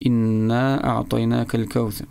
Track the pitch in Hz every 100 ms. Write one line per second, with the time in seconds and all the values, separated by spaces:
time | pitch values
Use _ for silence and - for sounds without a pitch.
0 | 131 117 110 110 110 120 131 139 - 113
1 | - 117 113 120 117 120 107 123 113 -
2 | -